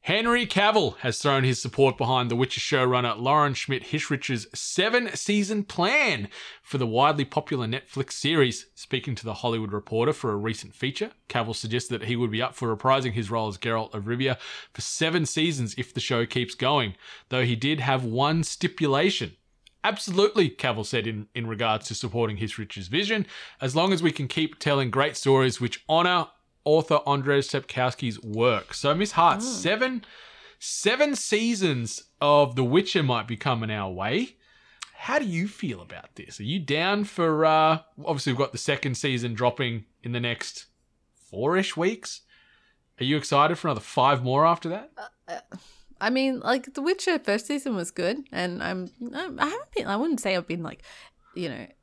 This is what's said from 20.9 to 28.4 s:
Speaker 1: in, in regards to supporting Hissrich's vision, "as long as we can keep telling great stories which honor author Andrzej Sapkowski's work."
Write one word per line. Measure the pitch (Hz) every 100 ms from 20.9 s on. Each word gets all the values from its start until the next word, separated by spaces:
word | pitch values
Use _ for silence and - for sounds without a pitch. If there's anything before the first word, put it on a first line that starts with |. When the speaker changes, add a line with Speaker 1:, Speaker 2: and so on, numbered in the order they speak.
| 123 110
Speaker 1:
in, | 107 104
in | 123 113
regards | 107 113 110 -
to |
supporting | 113 - 120 113 101
Hissrich's | 110 - 104 - 90
vision, | 135 202 220 - - - -
"as | 135 139
long | 185
as | 180
we | 165
can | 147 135
keep | - 156 -
telling | 151 139 131
great | 117 147 147
stories | 139 135 131 -
which | 120 - -
honor | 160 175 180 156 _ _ _
author | - 156 160 147 -
Andrzej | 139 135 139 135 139
Sapkowski's | - - 127 - 131 104
work." | 113 107